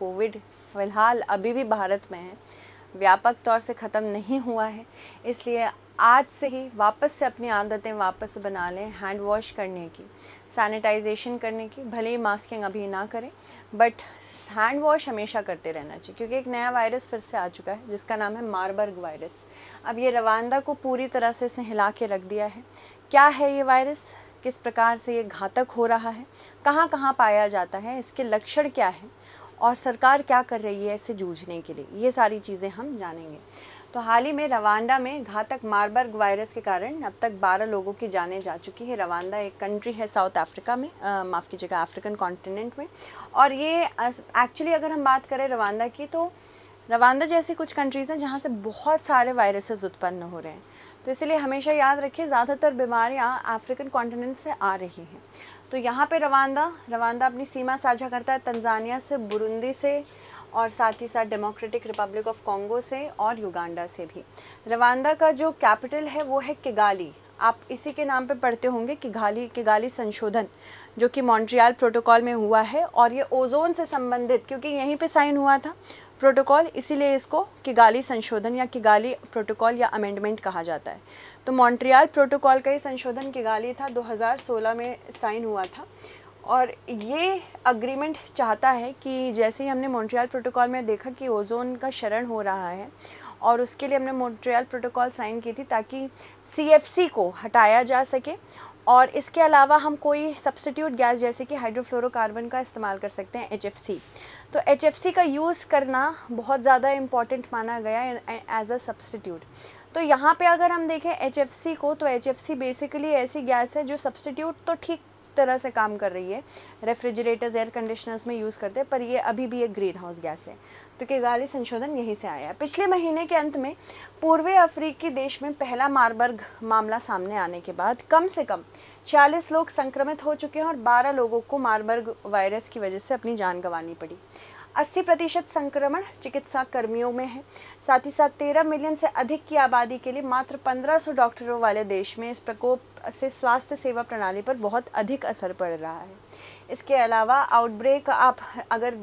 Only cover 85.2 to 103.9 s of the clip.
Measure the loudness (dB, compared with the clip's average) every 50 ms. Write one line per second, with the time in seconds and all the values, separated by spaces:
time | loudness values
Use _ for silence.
85.2 | -4 -4 -4 -2 -4 -4 -4 -4 -4 -6 -8 -16 -20 -20 -20 -20 -20 -20 -20 -20
86.2 | -20 -20 -20 -16 -4 0 2 2 2 2 -2 -10 -12 -10 -10 -8 -6 -4 -2 0
87.2 | 0 0 0 -2 -6 -12 -14 0 2 2 2 2 0 -4 -4 -4 -4 -4 -6 -8
88.2 | -12 -16 -4 -2 0 0 0 2 4 2 2 2 -2 -8 -10 -10 -8 -6 -4 -4
89.2 | -4 -4 0 2 0 0 0 -2 -4 -4 -2 -2 -2 -2 -2 -4 -4 -2 -2 -2
90.2 | -2 -2 -4 -6 -6 -4 0 2 2 2 0 -4 -2 -2 -4 -4 -4 -10 -12 -8
91.2 | -4 -2 -2 -2 -2 -2 -4 -4 -4 -6 -6 -6 -6 -6 -6 -4 -4 -2 -2 -2
92.2 | -4 -4 -6 -4 -2 -2 -4 -4 -4 -6 -8 -10 -12 -14 -16 -20 -20 -20 -20 -18
93.2 | -18 -20 -12 -2 2 2 4 4 2 -4 -4 -8 -4 0 0 0 0 0 -4 -4
94.2 | -4 -4 -6 -6 -4 0 0 0 0 -2 -8 -8 -8 -6 -2 -2 -2 -2 -2 -6
95.2 | -8 -6 -6 -8 -8 -8 -10 -10 -6 -2 -2 -2 -2 -4 -8 -10 -10 -10 -12 -16
96.2 | -20 -20 -20 -20 -20 -12 -4 -2 4 8 8 6 6 4 0 2 2 2 2 0
97.2 | -2 -2 -2 -6 -10 2 6 8 8 8 8 6 6 4 2 2 2 2 -2 -4
98.2 | -4 -4 -10 -10 -12 -20 -20 -20 -20 -20 -18 -4 4 8 10 10 8 8 4 -4
99.2 | -6 -2 4 6 6 8 10 10 10 10 8 6 6 4 -2 0 0 0 0 0
100.2 | 0 -4 -6 -2 -4 -4 -4 -2 -6 -6 -4 -4 -4 -4 0 2 2 2 4 2
101.2 | 0 -2 -2 -4 -8 -8 -6 -6 -6 -6 -6 -6 -6 -4 -4 -4 -4 -2 -2 -2
102.2 | -2 -2 -2 -6 -8 -6 -6 -6 -6 -6 -8 -8 -6 -6 -6 -6 -8 -10 -8 -10
103.2 | -12 -10 -10 -12 -10 -8 -10 -8 -8 -8 -10 -10 -10 -10